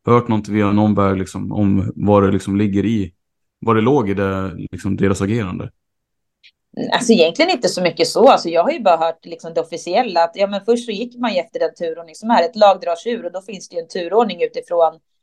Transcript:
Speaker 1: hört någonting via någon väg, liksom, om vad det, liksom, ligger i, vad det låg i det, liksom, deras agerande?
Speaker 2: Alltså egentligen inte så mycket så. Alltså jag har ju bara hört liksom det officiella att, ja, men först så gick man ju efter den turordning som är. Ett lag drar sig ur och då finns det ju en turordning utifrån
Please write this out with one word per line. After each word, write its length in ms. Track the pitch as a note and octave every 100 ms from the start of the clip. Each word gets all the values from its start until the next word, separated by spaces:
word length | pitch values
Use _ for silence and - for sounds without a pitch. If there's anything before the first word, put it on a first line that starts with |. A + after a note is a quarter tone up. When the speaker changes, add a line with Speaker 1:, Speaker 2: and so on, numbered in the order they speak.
| -
Speaker 1:
hört 220 | A#2+ A#2
någonting 260 | A2 G2+
via 180 | G#2+ G2+
någon 220 | G#2 G#2+
väg, 240 | G2+ G2 F#2+
liksom, 340 | F#2 G2 G2
om 400 | G2+ G2+ G2 G2+ -
vad 260 | G2+ G2+
det, 100 | G2
liksom, 240 | G2 - G2+
ligger 280 | G#2+ G2
i, 300 | G2 A2+ F2+ _ _ _ _ -
vad 180 | A2 A2
det 60 |
låg 280 | A2+ C#3+ G2
i 40 |
det, 420 | G2 G2 F#2+ F#2+ E2+ G2+
liksom, 240 | F2+ G2+ G2
deras 260 | G2 F#2+
agerande? 480 | G2 A#2 F#2+ F#2 - _ _ _ _ _ _ _ - _ _ - A#3+
Speaker 2:
Alltså 200 | - -
egentligen 380 | G#3 E3 - E4+
inte 180 | F4 F3+
så 140 | F#3
mycket 240 | F3 E3+ E3
så. 220 | - B3+
Alltså 200 | G3 E3+
jag 140 | E3
har 80 | G3+
ju 100 | D#4+
bara 160 | G3 E3
hört 300 | E3 - F3
liksom 280 | E3 E3+
det 60 | E3
officiella 640 | D#3+ E3 F3 F#3 A3 F3
att, 60 | E3+
ja, 120 | - G3
men 180 | G3+
först 200 | G3 A#3+
så 60 | A#3+
gick 280 | G3 A#3+ A#3+
man 160 | A#3+
ju 60 | F#3
efter 180 | E3 E3
den 160 | D#3+
turordning 400 | - E3+ D#3+ E3
som 160 | D#3+ A3
är. 120 | A3+
Ett 140 | E3+ G#3+
lag 240 | G#3 F#3+
drar 140 | E3+
sig 180 | E3+ A#3
ur 140 | A3+ E3+
och 60 |
då 100 | F3
finns 260 | - F#3 -
det 80 | F3
ju 60 |
en 60 | E3
turordning 540 | F#3+ E3+ G3+ A#3 F3
utifrån 580 | D#3+ E3+ E3 E3+ D#3+ D#3+ _ _